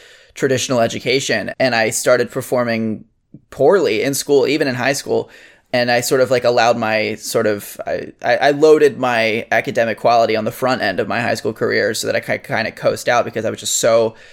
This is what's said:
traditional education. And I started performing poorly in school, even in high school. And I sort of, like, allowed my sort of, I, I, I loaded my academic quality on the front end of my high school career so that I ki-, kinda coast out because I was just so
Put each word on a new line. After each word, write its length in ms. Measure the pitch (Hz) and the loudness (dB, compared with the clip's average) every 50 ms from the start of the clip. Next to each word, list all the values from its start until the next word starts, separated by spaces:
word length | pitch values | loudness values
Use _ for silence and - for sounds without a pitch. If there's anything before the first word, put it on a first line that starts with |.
| - - - - - _ - | -20 -20 -20 -20 -20 _ -8
traditional 460 | - 147 131 131 110 - - 127 120 | -4 -2 0 0 0 -2 -2 0 0
education. 680 | 117 110 - 113 - 127 127 139 135 - 120 104 95 - - - | 0 0 -2 -4 -2 -2 -2 0 0 -2 -2 -2 -4 -4 -2 0
And 160 | 131 117 117 | 0 2 2
I 160 | 113 113 110 | 2 0 0
started 400 | - - - 131 127 123 120 - | -2 -2 2 2 2 2 2 -2
performing 760 | - 135 123 - 139 123 120 117 113 113 113 110 107 - - _ _ _ _ _ - - _ - | -4 -8 -6 -2 -2 -2 0 0 -2 -2 -2 -4 -6 -8 -10 _ _ _ _ _ -20 -20 _ -10
poorly 540 | - - 135 156 196 190 143 101 110 104 | -2 2 4 4 4 4 4 2 0 0
in 100 | 110 139 | 0 -2
school, 340 | 139 139 - - 143 135 117 | -2 -4 0 2 2 4 4
even 220 | 120 143 156 156 135 | 2 0 0 0 -2
in 60 | 120 | -2
high 180 | 123 120 135 | -2 -2 -2
school. 380 | 139 - - 107 113 113 110 - - - - - - _ _ _ | -2 -2 -2 -2 -2 -2 -4 -6 -14 -20 -20 -20 -20 _ _ _
And 180 | - 123 123 123 | -2 -2 0 2
I 100 | 120 120 | 2 0
sort 200 | 123 - 139 131 | 0 0 2 2
of, 100 | 127 107 | 2 2
like, 140 | 131 123 127 | 2 0 2
allowed 340 | 123 123 123 113 120 117 117 | 2 2 4 4 2 2 2
my 380 | 113 110 110 110 107 107 107 | 0 -2 0 0 -2 -2 -4
sort 300 | - - - - 117 110 | -8 -8 -4 -2 0 0
of, 320 | 107 104 101 - - - - - | 0 0 -2 -6 -12 -14 -12 -8
I, 260 | - 85 82 80 - - _ | -6 -6 -6 -8 -10 -12 _
I, 140 | - - 120 | -2 -2 0
I 140 | - 131 147 | 2 2 0
loaded 460 | 147 143 156 156 151 151 147 139 117 123 | 2 4 6 6 6 6 6 4 2 0
my 480 | 127 123 123 113 113 110 107 117 - - | -2 -2 0 0 0 0 0 -2 -4 -2
academic 480 | 110 117 - 139 107 120 117 113 104 - | -2 -2 -2 -2 -2 -2 -2 -2 -2 0
quality 380 | - 120 120 117 113 110 110 | 2 2 4 4 2 2 0
on 80 | 107 110 | -2 -2
the 80 | 110 | -4
front 280 | - - 131 127 131 104 | -6 -2 -2 -2 -2 0
end 200 | 101 101 90 - | -2 -4 -2 -2
of 80 | 107 101 | -4 -4
my 120 | 101 117 | -2 -4
high 140 | 120 110 110 | -2 -2 -4
school 180 | - - 117 | -4 -4 -6
career 400 | 110 - 120 110 110 110 104 107 | -4 -4 -2 -2 0 0 0 -2
so 140 | 110 - - | -2 -4 -4
that 100 | 110 104 | -4 -4
I 40 | 113 | -4
ki-, 260 | - - - - - | -4 -4 -6 -6 -6
kinda 240 | - 127 107 113 - | -6 -6 -4 -4 -6
coast 380 | - - - 117 - - - 123 | -6 -4 -2 -2 -2 -2 -2 0
out 160 | 120 117 110 | 0 0 0
because 200 | 110 - 113 107 | -2 -4 -4 -4
I 60 | 107 | -4
was 100 | 104 - | -6 -6
just 180 | 110 107 - - | -6 -4 -4 0
so 360 | - 120 113 113 113 113 113 - - - | 2 2 4 4 2 0 -2 -8 -20 -20